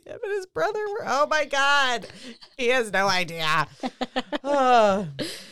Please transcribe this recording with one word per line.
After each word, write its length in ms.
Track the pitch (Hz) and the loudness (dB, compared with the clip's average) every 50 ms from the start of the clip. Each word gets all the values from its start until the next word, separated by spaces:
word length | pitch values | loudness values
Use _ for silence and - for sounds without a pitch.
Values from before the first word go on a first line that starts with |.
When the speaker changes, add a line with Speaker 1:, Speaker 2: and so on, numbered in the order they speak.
| - - - - 480 | -4 -12 -14 -10 -8
Speaker 1:
and 100 | 403 403 | -6 -6
his 100 | 403 381 | -6 -8
brother 340 | 370 _ - - - 415 427 427 415 | -8 _ -4 -2 -2 -2 -4 -6 -6
were. 120 | 403 453 - - | -6 -6 -4 -4
Oh 180 | 240 269 294 269 | 0 0 0 0
my 180 | 311 311 294 | 0 -2 -2
God. 600 | 277 - 277 277 277 285 285 269 254 247 226 185 - - 196 - 254 233 - - - _ - | -2 -2 0 2 4 4 4 4 2 0 -2 -6 -10 -18 -18 -18 -18 -18 -20 -20 -20 _ -4
He 100 | 254 233 | 0 2
has 240 | 254 262 233 214 | 2 2 0 0
no 160 | 185 190 196 196 | 0 2 2 2
idea. 600 | 185 180 180 160 165 165 160 156 156 165 147 - - - | 2 2 0 -2 -4 -4 0 2 2 2 0 -2 -4 -8
Speaker 2:
<laughs> 60 | - 262 - _ 254 - - 262 - - - 285 | -8 -8 -6 _ -8 -6 -4 -6 -6 -4 -8 -6
Speaker 1:
Oh, 680 | - 277 285 285 262 254 247 233 214 208 190 202 196 156 139 135 302 339 - - - - | -2 0 2 2 4 6 6 6 6 6 4 2 -2 -6 -6 -8 -8 -8 -8 -14 -16 -16